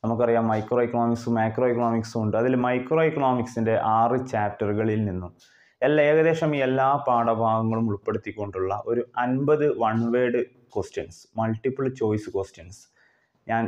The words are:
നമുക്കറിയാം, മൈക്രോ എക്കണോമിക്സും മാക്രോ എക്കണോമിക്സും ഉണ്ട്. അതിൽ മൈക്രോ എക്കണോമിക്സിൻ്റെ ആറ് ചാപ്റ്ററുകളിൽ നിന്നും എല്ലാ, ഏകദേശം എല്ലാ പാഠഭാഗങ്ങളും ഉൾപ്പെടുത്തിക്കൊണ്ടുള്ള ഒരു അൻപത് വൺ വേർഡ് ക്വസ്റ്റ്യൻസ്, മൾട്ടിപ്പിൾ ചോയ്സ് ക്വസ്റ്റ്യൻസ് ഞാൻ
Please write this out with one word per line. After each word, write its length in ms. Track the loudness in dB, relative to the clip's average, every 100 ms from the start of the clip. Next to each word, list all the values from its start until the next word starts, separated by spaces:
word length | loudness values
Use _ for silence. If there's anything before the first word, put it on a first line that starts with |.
നമുക്കറിയാം, 420 | -2 0 2 2 2
മൈക്രോ 340 | 0 0 0
എക്കണോമിക്സും 520 | 0 0 0 -2 -2 0
മാക്രോ 300 | 0 2 0
എക്കണോമിക്സും 520 | 2 0 -2 -2 -4
ഉണ്ട്. 140 | 0 0
അതിൽ 180 | 2 2 0
മൈക്രോ 360 | -2 0 2
എക്കണോമിക്സിൻ്റെ 720 | 2 2 0 0 -2 -2 0 2 2 2
ആറ് 240 | 2 0 -2
ചാപ്റ്ററുകളിൽ 720 | -2 -2 -2 -2 0 0 0 -2
നിന്നും 260 | -4 -8 _ -20 _ _ _
എല്ലാ, 220 | 2 4
ഏകദേശം 520 | 4 4 4 2 0 0 0
എല്ലാ 200 | 2 2 2 2
പാഠഭാഗങ്ങളും 840 | 2 2 2 2 2 0 0 -2
ഉൾപ്പെടുത്തിക്കൊണ്ടുള്ള 800 | -2 -4 -4 -6 -8 -8 -4 -4 -4 -2
ഒരു 180 | -4 -4 -4
അൻപത് 500 | -2 0 0 2 0 0
വൺ 200 | 0 0 0
വേർഡ് 320 | 0 0 0 -4 _ _
ക്വസ്റ്റ്യൻസ്, 480 | -8 -6 -8 -10 -16 -12 -4
മൾട്ടിപ്പിൾ 500 | -4 -2 -4 -4 -6 -2
ചോയ്സ് 300 | -2 -2 -4
ക്വസ്റ്റ്യൻസ് 520 | -6 -8 -12 -20 -20 _ _ _ _ _ _ -4
ഞാൻ 180 | -2